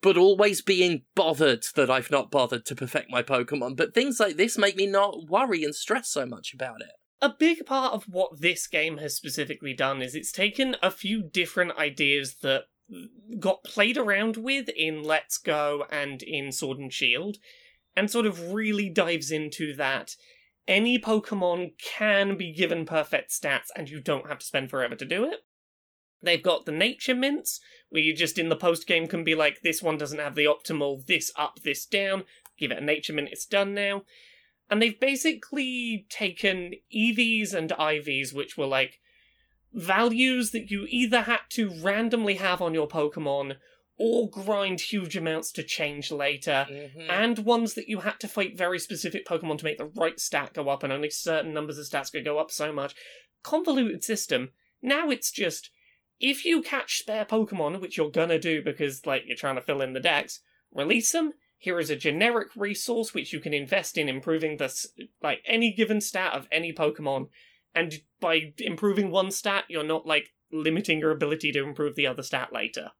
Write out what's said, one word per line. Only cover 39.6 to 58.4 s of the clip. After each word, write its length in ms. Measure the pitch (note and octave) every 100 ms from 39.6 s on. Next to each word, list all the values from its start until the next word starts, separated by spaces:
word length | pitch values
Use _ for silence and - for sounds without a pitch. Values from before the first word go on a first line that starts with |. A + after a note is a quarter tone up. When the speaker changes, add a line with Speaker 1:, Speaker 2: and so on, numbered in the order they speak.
| _
Speaker 2:
values 800 | A#3 E3+ F#3+ A#3+ A3+ C4 B3+ A3
that 200 | A3+ -
you 160 | G3+ G3+
either 320 | B3 A#3+ A#3+
had 200 | A3+ A#3 -
to 200 | - G#3+ E3+
randomly 540 | F3 G3+ A#3 A#3 G#3+ F#3
have 260 | F#3+ F3+
on 120 | F3
your 140 | D#3+ D3+
Pokemon 720 | E3 D3 D#3 D3 C#3 C#3 C3+ _ _ _ _
or 300 | A3+ A#3+ A3
grind 500 | - F#3+ G#3 G3 F3+
huge 360 | - G#3 F3+ F3+
amounts 340 | E3 D#3+ D#3+
to 120 | -
change 480 | D3+ - D3 D3 C#3+
later, 560 | D3 C#3+ C#3+ D#3+ C3+ C#3
Speaker 1:
Mm-hmm. 400 | C#3 C#3+ C#3+ E3
Speaker 2:
and 300 | F3+ A3+ A3+
ones 340 | G#3+ A#3 A3+
that 140 | - -
you 140 | G#3+
had 180 | G3+ -
to 80 | G#3
fight 300 | - F#3+ F3
very 200 | F3+ F3+
specific 480 | - F#3 F3 F#3 -
Pokemon 320 | E3 E3+ D3+
to 60 | D#3
make 120 | D3+
the 60 | D3+ G3
right 240 | E3 E3
stat 340 | - D3 C#3
go 160 | - C#3
up, 140 | C#3
and 100 | C#3
only 160 | C3+ D3+
certain 440 | - E3+ D#3+ D3+
numbers 240 | D3+ D3+ D3
of 60 | D3
stats 260 | D3 C3+
could 120 | D3+ C3+
go 120 | D3+
up 140 | D#3
so 200 | - D3+
much. 220 | D3 C#3 - - - _ _
Convoluted 600 | - D#4 E4 C4+ A3+ -
system. 460 | - G#3+ - C3 C3 _ _ _
Now 260 | B3+ C#4+ E4
it's 220 | B3 -
just, 400 | - E3+ - - _ _ _ _ _
if 260 | B3+ C#4 E4
you 160 | E4
catch 380 | E4 C4+ - -
spare 260 | - G#3+ G#3
Pokemon, 560 | A3 A3 F#3+ D3 F#3
which 160 | F#3 -
you're 140 | D3+
gonna 260 | E3 E3
do 240 | D#3+